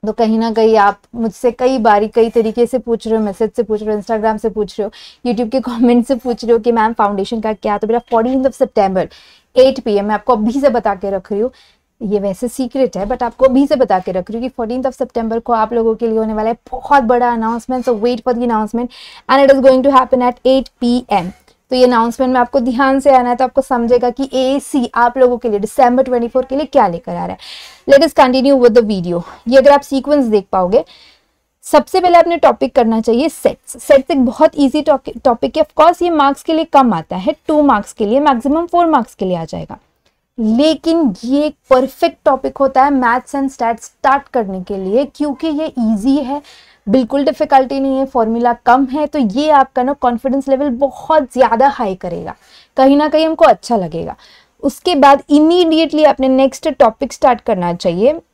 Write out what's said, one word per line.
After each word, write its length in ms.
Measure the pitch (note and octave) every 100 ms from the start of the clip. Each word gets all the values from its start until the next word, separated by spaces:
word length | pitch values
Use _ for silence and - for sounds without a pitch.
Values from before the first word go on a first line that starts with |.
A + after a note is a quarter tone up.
| G#3
तो 60 |
कहीं 260 | G#3+ A3 A3
ना 120 | A3+
कहीं 240 | A3 A3 A3
आप 200 | G3+ G3+ _
मुझसे 360 | A#3+ A3+ - B3
कई 280 | A3+ B3+ C4+
बारी 300 | A3 G#3 G#3+
कई 200 | A#3 A3+
तरीके 360 | A#3 A3 A3 A#3
से 120 | C4
पूछ 280 | A#3+ A3+ A3
रहे 100 | A3
हो, 60 |
मैसेज 260 | G#3+ F#3+ A3 -
से 60 |
पूछ 200 | G#3+ G#3+
रहे 120 | G#3+
हो, 60 | G#3+
Instagram 380 | G3+ A3 A3 G#3+
से 100 | A3+
पूछ 300 | A3 G3+ -
रहे 80 | G#3
हो, 60 | - - _ A#3+
YouTube 220 | A3 A#3+
के 80 | C4
कमेंट 440 | B3+ A#3 A#3+ A#3+ A3+
से 80 |
पूछ 300 | B3+ B3+ A3+
रहे 80 | A3+
हो 60 | B3
कि 140 | A3+
"मैम, 200 | A#3 A3 A#3
फाउंडेशन 420 | G#3 G3+ G3 A#3
का 120 | A3
क्या?" 260 | G#3+ A3 G#3
तो 80 | A3
मेरा 140 | A#3 A#3
fourteenth 340 | A#3 A3+ C4 C4
of 60 | -
September 440 | C4 - G3 F#3 D#3 - _ _ _ -
eight 240 | C4 C4+ A#3
P 100 | G#3
M, 40 |
मैं 120 | G3+
आपको 180 | G#3+ -
अभी 280 | A#3+ G#3+ C4
से 80 | C#4
बता 260 | A#3 A3
के 160 | G3 G3
रख 220 | G3 -
रही 80 | G3+
हूँ, 100 | B3 _ _ _ _ _
ये 200 | G#3+ G#3
वैसे 280 | G3 F#3 A#3+
सीक्रेट 480 | - B3 C4+ B3+ F3+
है 100 | G3+
but 140 | B3+
आपको 220 | A#3 -
अभी 220 | C4+ B3+ C#4+
से 100 | D4
बता 220 | B3 F#3
के 140 | F3+
रख 180 | F#3 F3+
रही 100 | A3+
हूँ 80 | B3
कि 60 | -
fourteenth 280 | A3+ B3 C4
of 80 | B3
September 400 | B3 A#3+ A3 A3+
को 100 | A#3
आप 200 | A#3 G#3+
लोगों 220 | A#3 A3+
के 120 | A3 A#3
लिए 120 | A3
होने 160 | A3
वाला 160 | G#3+ A3
है 60 | A#3 _
बहुत 300 | B3 - C#4+
बड़ा 320 | A3+ B3 A#3+ A#3
announcement। 520 | A3 A#3 - B3+ B3
So 100 | A3+ A#3
wait 160 | B3 B3+
for 100 | A#3+
the 100 | A#3+
announcement 380 | A3 G#3+ A#3 B3 - - - -
and 180 | C4+ C#4
it 80 | C4+
is 100 | C4
going 160 | C4 C4
to 100 | C4+
happen 280 | B3+ B3+ B3
at 100 | B3 B3+
eight 180 | C4 B3 _
P 140 | A#3+ B3 B3 G3+
M। 100 | F3 - _ _ _
तो 60 | B3+
ये 80 |
अनाउंसमेंट 480 | B3+ A#3+ A#3 A#3 B3+
में 60 | B3+
आपको 200 | A#3+ C#4
ध्यान 400 | A#3+ A#3+ C4+ C4+
से 100 | C#4+ C4
आना 120 | B3
है, 60 | A#3+
तो 80 |
आपको 180 | C4 C#4
समझेगा 480 | C4 B3 A#3 B3 B3
कि 180 | A#3+ C4+
एसी 580 | C4 C4 C#4 - D4 A#3
आप 220 | - A#3+ B3
लोगों 180 | B3 A#3+
के 100 | A#3+
लिए 120 | G#3
December 440 | G#3+ - B3 B3
twenty-four 400 | C4 B3 A#3 B3+ B3+
के 80 | C4+
लिए 100 | D4+
क्या 200 | C#4 G#3
लेकर 280 | E3+ - F3
आ 80 | F3
रहा 60 |
है। 60 | F#3+ - - - - -
Let 160 | C#4 D#4
us 80 | -
continue 360 | C4 B3+ B3+ C#4
with 140 | A#3+ A3+
the 60 | G#3+
video। 300 | G3+ F3 E3+ E3+ - -
ये 100 | C4
अगर 120 | C4
आप 80 | C#4+
सीक्वेंस 440 | C#4 C4+ C4+ D4 A#3+
देख 200 | G#3 F#3+
पाओगे, 320 | F#3+ F3+ A#3 - - _ _ _ _ _ _
सबसे 360 | - D4+ - F#4+
पहले 180 | F4+ F4
आपने 180 | E4+ E4+
टॉपिक 380 | D4 A#3 C4+
करना 260 | - A3+ A3+
चाहिए 280 | A3+ A#3 D4+
सेट्स। 540 | - - - _ B3+
सेट्स 280 | - C#4 C4+
एक 140 | D#4
बहुत 280 | B3 A#3 - -
ईजी 260 | C#4 D4+
टॉपि-, 400 | D4+ C#4 - A#3
टॉपिक 320 | C4 A#3+ C4+ D#4
है। 80 |
Of 60 | D#4 -
course, 220 | D#4 F4
ये 80 | F4
मार्क्स 320 | D#4+ C#4 C#4
के 120 | -
लिए 100 | D#4+ D#4
कम 220 | C#4+ B3+
आता 220 | E3+ E3 F#3
है, 180 | F#3 - -
टू 120 | D4+
मार्क्स 300 | D4 A3 G3
के 140 | - G3+
लिए, 140 | B3+
मैक्सिमम 460 | D4+ B3 C4+ D4+ E4+
फ़ोर 200 | F4 E4+
मार्क्स 280 | D4 A3+
के 100 | -
लिए 120 | F#3 F3+
आ 80 |
जाएगा, 340 | E3 F3 D#3 - _ _ _ _ _ -
लेकिन 760 | A3 A3+ D4+ D#4 D#4+ E4 C#4+ F3+
ये 200 | A#3 C#4 D4+
एक 100 | - _
परफेक्ट 480 | B3+ C4+ - E4+ E4
टॉपिक 340 | - C4 C4+ -
होता 260 | C4+ C4
है 60 | C#4 C#4
maths 360 | B3 A#3+ - C#4
and 160 | C#4 -
stats 280 | A#3 A3+
स्टार्ट 440 | - _ C4+ C#4 C#4
करने 340 | B3+ G3+ F#3+
के 140 | F#3 G3+
लिए, 280 | F#3+ A3 C#4+
क्योंकि 340 | - D4 C#4+ D#4+
ये 180 | D4 D#4
ईजी 500 | - A3 A3 A3+ C#4
है, 260 | B3 C#4+ C#4+ - _ _ -
बिल्कुल 380 | C4 A#3+ C#4
डिफिकल्टी 540 | D4 - D4+ C4+ C4 C#4
नहीं 180 | C4+ C4
है, 60 | C4+
फॉर्मूला 460 | B3+ A3 A#3 A#3+ A#3 -
कम 180 | B3 C4
है, 140 | C#4 D4
तो 120 | D4+
ये 300 | A3+ G#3+ D4+
आपका 320 | C#4+ C4 -
ना 100 | B3+
कॉन्फिडेंस 560 | C#4+ A#3+ A#3 C4+ C4+ C#4
लेवल 220 | C4 D4
बहुत 640 | A#3+ C#4 - - D#4 C4+
ज़्यादा 360 | B3 A#3+ A3+ C#4
हाई 260 | - G#3+
करेगा, 400 | F#3 F3+ E3+ E3+ - _ - _ -
कहीं 200 | C4+ C#4+
ना 120 | D4+
कहीं 180 | D#4 D#4+
हमको 180 | D#4+
अच्छा 320 | D#4 G#3 - A#3
लगेगा। 400 | F3 E3 E3+ - _ _ _ _
उसके 320 | C#4 - -
बाद 280 | E4+ C#4 C#4 -
immediately 760 | D4 D#4 F4+ E4 D#4+ D#4+ D4+ D4+
आपने 220 | - C4
नेक्स्ट 400 | C4 C4+ C4+ D#4+ C#4
टॉपिक 340 | A#3+ A3 C4+
स्टार्ट 280 | - C#4+ A#3
करना 340 | - G3 F3
चाहिए 440 | F3 F#3+ E3+ A3+ E4 _